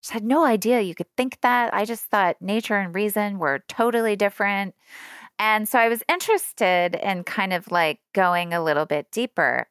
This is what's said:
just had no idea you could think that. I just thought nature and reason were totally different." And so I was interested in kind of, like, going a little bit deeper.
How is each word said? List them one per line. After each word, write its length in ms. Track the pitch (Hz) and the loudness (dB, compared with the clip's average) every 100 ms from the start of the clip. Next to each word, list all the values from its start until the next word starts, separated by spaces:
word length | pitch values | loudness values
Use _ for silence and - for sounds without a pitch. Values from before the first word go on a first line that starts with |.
just 100 | - | -8
had 120 | 226 | -6
no 200 | 214 285 311 | 0 2 4
idea 340 | 220 214 247 | 2 2 2
you 140 | 196 | 0
could 200 | 160 - - | -6 -10 -4
think 220 | 254 - | -6 -2
that. 300 | 247 247 233 | 0 2 0
I 100 | - | -2
just 200 | 214 226 | -2 -6
thought 360 | - 214 185 - | -2 2 2 0
nature 360 | 185 214 - 208 | -2 -2 0 -2
and 180 | 190 | -2
reason 440 | 175 208 202 208 202 | -2 -2 0 -2 -2
were 240 | 156 135 _ | -2 -2 _
totally 480 | - 233 233 226 202 | -2 0 2 0 0
different." 580 | 202 - 202 196 196 - _ - - - - - | 0 0 -2 -2 -4 -10 _ -20 -20 -20 -20 -2
And 300 | 214 214 214 | 2 2 2
so 100 | 254 | 2
I 100 | 226 | 2
was 140 | 226 - | 2 -2
interested 840 | 349 - 415 - - 196 180 175 175 | -4 0 0 0 0 2 4 2 -2
in 280 | 196 185 | -4 -4
kind 280 | 175 - 190 | -6 -4 -2
of, 160 | 180 - | -2 -2
like, 300 | 175 160 156 _ | 0 0 -2 _
going 380 | - 185 175 175 | 0 2 2 0
a 100 | 170 | -2
little 220 | 160 147 151 | 2 0 0
bit 240 | 151 - | -4 -4
deeper. 580 | - 240 - 143 123 - | -6 -4 0 0 0 -4